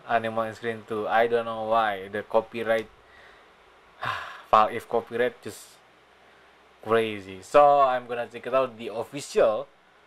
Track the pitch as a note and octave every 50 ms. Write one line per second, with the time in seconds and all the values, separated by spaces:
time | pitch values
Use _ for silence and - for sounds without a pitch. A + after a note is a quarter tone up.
0 | - B2 A#2+ A2+ A2+ A2+ A2 A2+ A2+ A2 G#2+ - A#2+ A#2 A2+ A2 G#2 - A2+ G#2+
1 | G#2 E2+ G#2 A2+ A#2+ A#2 A#2 A#2 A2+ A#2 A2+ A2+ A2 A2 A2+ A2+ A2 G#2+ G2+ F#2+
2 | F#2+ G2+ G#2 G#2 G2+ - - A2+ A2 - - A#2 A2 A2 A2+ A2+ G#2+ - - _
3 | _ _ - - - - - - _ _ _ _ _ _ _ _ _ _ _ -
4 | - - - - - - - - - - A2+ G#2+ A2 F#2+ A#2 A2 - - A#2+ A#2
5 | A#2 - A#2 A#2 B2 B2 A#2 - - A2 G2 - - - - _ _ _ _ _
6 | _ _ _ _ _ _ _ _ _ _ _ _ _ _ _ _ - A2 A2 A2+
7 | A2+ A2 G#2+ G2+ F#2+ F#2+ F#2+ F#2 F#2+ - - D3 D3 C#3+ C#3+ C#3+ C3+ B2+ B2+ B2+
8 | B2 A#2 A#2+ A#2+ A#2 A2+ A#2 A#2 - B2 B2 C3+ C3 B2 A2+ A2 A#2 G#2 G#2 A#2
9 | A2 - C#3 C#3+ - - - G#3+ D#3 A2+ G#2+ A#2+ C#3+ - _ _ _ _ _ _
10 | _